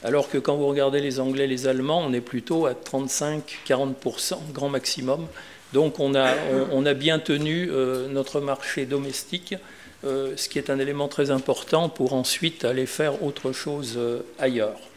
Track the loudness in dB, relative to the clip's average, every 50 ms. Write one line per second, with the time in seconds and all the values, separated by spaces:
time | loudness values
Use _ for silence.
0 | -2 2 2 2 2 2 0 0 2 2 2 2 2 2 4 4 2 4 4 2
1 | 0 0 0 0 0 0 2 2 2 0 0 0 2 2 2 2 2 2 2 2
2 | 2 2 0 0 -2 -2 -6 -6 -2 0 0 2 2 2 0 -2 -8 -4 -4 -4
3 | -2 -2 -2 -2 -2 -2 -2 -4 -6 -8 -12 -14 -2 0 2 2 2 0 -2 -4
4 | -4 -6 -4 -2 -4 -4 -4 -6 -6 -10 -8 -4 -4 -2 -2 -2 -2 -2 -4 -2
5 | 0 -2 -2 -2 -2 -8 -12 -16 -18 -18 -18 -20 -20 0 4 4 4 4 2 0
6 | 0 2 4 4 4 4 4 2 2 2 2 2 2 2 2 2 4 4 2 2
7 | 4 2 2 2 2 2 0 2 2 0 0 0 0 0 0 0 2 2 0 -2
8 | -2 -2 -2 -2 -2 0 -2 -2 -2 0 -4 -4 -4 -6 -4 -4 -2 0 0 -2
9 | -2 -2 -6 -8 -8 -6 -8 -8 -6 -6 -8 -8 -10 -14 -20 -20 -20 -20 -18 -8
10 | -4 -2 -2 -2 -2 -4 -4 -4 -6 -2 -2 -4 0 0 0 0 0 0 0 -2
11 | -2 -4 0 0 2 2 2 0 2 2 0 0 0 2 2 2 2 2 0 0
12 | 0 2 2 2 0 0 -2 0 0 -2 -2 0 -2 0 2 2 0 -2 0 0
13 | 0 0 0 0 -2 -4 -4 -2 -4 -4 -4 -4 -4 -6 -4 -4 -6 -6 -4 -2
14 | 0 0 -2 -2 -6 -10 -6 0 0 2 2 2 0 0 -2 -6 -14 -20 -20